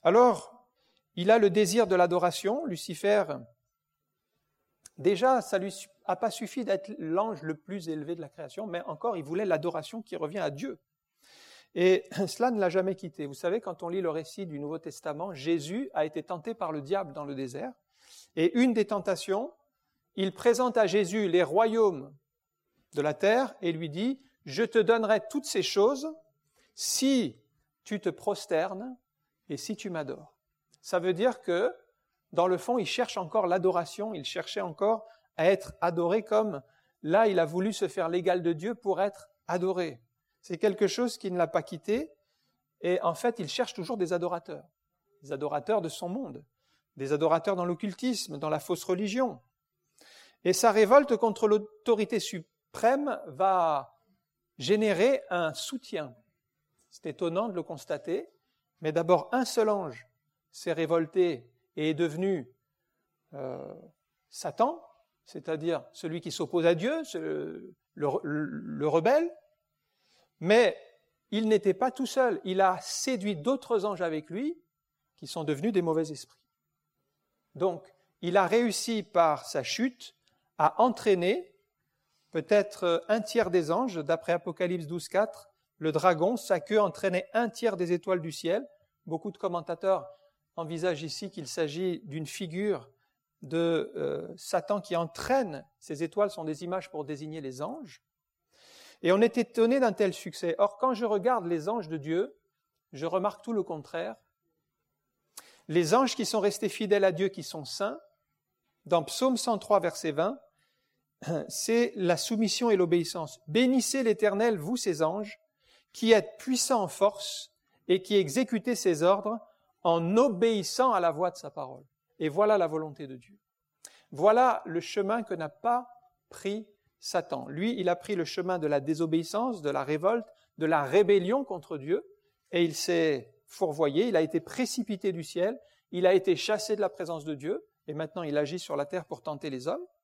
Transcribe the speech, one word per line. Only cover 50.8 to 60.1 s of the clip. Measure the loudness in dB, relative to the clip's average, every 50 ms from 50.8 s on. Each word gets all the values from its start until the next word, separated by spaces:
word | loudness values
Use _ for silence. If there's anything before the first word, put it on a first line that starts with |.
| 6 8 8 8 8 6 0
contre | 2 2 0 2 2 4 4
l'autorité | 4 2 2 -6 -18 _ _ 0 0 0 0 -2 -2 -4
suprême | -4 -4 -10 -10 -12 _ _ _ _ _ -6 2 2 4 4 4 0 -4 -6 -6 -8
va | -14 -2 0 2 2 4 4 2 2 0 0 -4 -8 _ _ _ _ _ _ _ _ _ _ _ _ _
générer | -10 0 0 2 2 4 2 4 4 4 4 4 0 -2 -4
un | -2 -2 -2 -2 -4
soutien. | -6 -10 -8 -10 -10 -10 -8 -8 -8 -8 -8 -14 _ _ _ _ _ _ _ _ _ _ _ _ _ _ _
C'est | -20 -12 _
étonnant | -12 -6 -4 -4 0 0 0 -2 -2
de | -4
le | -8 -8
constater, | -8 -12 -14 -6 -6 -6 -6 -4 -4 -4 -4 -6 _ _ _ _ _ _ _ _ _ _ _
mais | -6 0
d'abord | 0 0 4 6 4 4 4 0
un | 0 0 0
seul | 0 2 2 2 2
ange | 2 0 -2 -8 -10 -14 -18 _